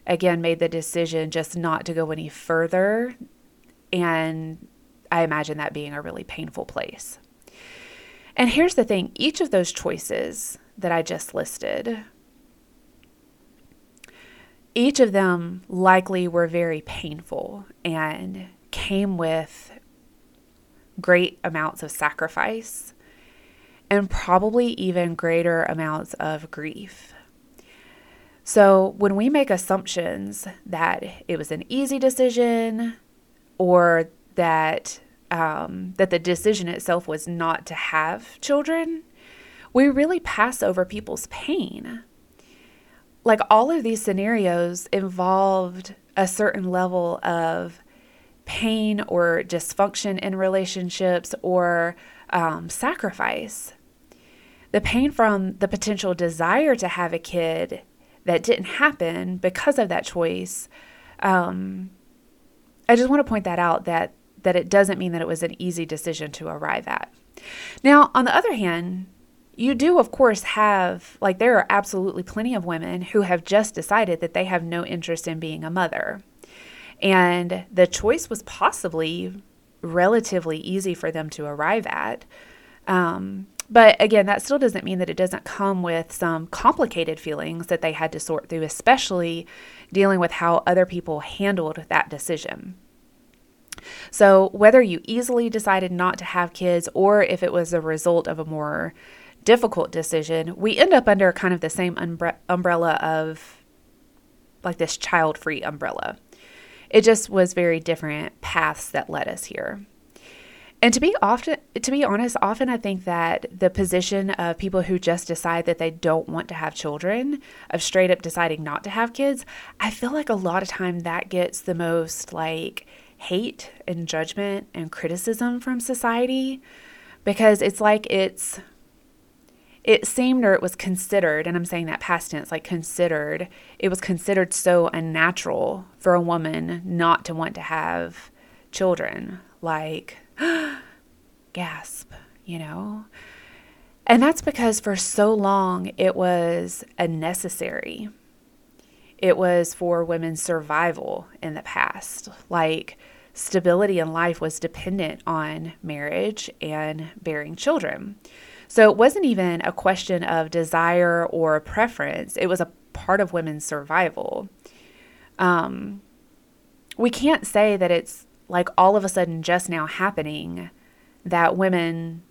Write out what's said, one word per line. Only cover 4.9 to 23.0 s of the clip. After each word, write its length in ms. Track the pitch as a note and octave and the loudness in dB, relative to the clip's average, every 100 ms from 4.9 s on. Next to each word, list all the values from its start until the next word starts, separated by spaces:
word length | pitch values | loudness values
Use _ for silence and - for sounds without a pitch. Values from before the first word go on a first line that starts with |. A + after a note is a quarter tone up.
| _ - | _ -2
I 120 | E3+ | 0
imagine 340 | E3 D3+ D3+ D3+ | 2 0 -4 -6
that 160 | D3+ | -8
being 200 | D#3 D3 | -8 -10
a 80 | D3 | -12
really 220 | D3+ - | -10 -12
painful 420 | - - D#3+ - - | -12 -12 -12 -10 -10
place. 540 | - - - - - _ _ _ - - - - - - - - - | -8 -10 -12 -18 -20 _ _ _ -20 -20 -20 -20 -20 -20 -20 -8 0
And 160 | B3 | 2
here's 240 | B3+ F4+ C#4 | 4 4 4
the 80 | |
thing, 280 | A3+ G3+ - - | 2 0 -2 -4
each 260 | C#4+ - | -4 -2
of 80 | D#4 | 0
those 220 | F#3+ F3 | 0 0
choices 880 | - - E3 - - - - - - _ - | -4 -8 -8 -6 -6 -6 -8 -12 -14 _ -8
that 140 | F3+ | -2
I 100 | E3+ | -2
just 320 | E3 E3 - | -2 -6 -8
listed, 720 | - D#3 - G1+ G#1 A3+ A3 G#3+ _ _ _ _ _ _ _ _ _ _ _ _ _ _ _ _ _ _ _ - - - - - _ _ A#3 | -8 -8 -8 -6 -6 -6 -8 -12 _ _ _ _ _ _ _ _ _ _ _ _ _ _ _ _ _ _ _ -20 -20 -20 -20 -20 _ _ 0
each 240 | B3+ C#4 | 2 4
of 120 | A#3 | 4
them 520 | G3 F#3+ F3 E3+ F3+ - | 4 2 2 -2 -10 -8
likely 600 | F#3 F#3 F#3 F#3 F#3 F3 | 2 6 6 4 -2 0
were 180 | E3+ E3+ | 0 0
very 360 | E3+ E3+ D#3 | 0 -2 -4
painful 840 | - - D#3+ D3+ - C#3 - G3+ G3 - | -8 -10 -10 -12 -10 -8 -8 -12 -18 -10
and 640 | E3+ D#3+ D#3 D#3 F#3 F#3+ F#3 - _ | -6 -2 -2 -4 -10 -12 -14 -20 _
came 480 | - - G3 G3+ F3+ | -10 -2 0 0 0
with 540 | E3 D#3+ D#3 - - - - _ _ _ _ _ _ _ _ _ _ - | -2 -2 -4 -12 -20 -20 -20 _ _ _ _ _ _ _ _ _ _ -4
great 380 | F3+ F3 F3+ - | 4 4 4 -2
amounts 380 | - D#3+ D#3 - | -6 -4 -4 -6
of 80 | D3+ | -12
sacrifice 1040 | - D3+ - D#3+ - - A3+ A3+ - - - | -2 -2 -2 -6 -2 -4 -4 -10 -16 -18 -20